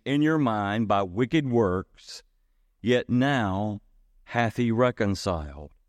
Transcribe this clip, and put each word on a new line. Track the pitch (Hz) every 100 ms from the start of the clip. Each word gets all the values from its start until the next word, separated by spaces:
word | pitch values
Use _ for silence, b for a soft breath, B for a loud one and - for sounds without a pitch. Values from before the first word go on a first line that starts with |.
in | 120 143
your | 151 160
mind | 127 107 101 107 104
by | 101
wicked | 95 95 127 160 135
works, | 117 98 92 - - - - - _ _ _ _ _
yet | 117 123 -
now | 123 135 135 101 95 107 104 - _ _ _
hath | - 120 113 -
he | 120
reconciled | 113 123 - 104 95 98 85 73 71 73 _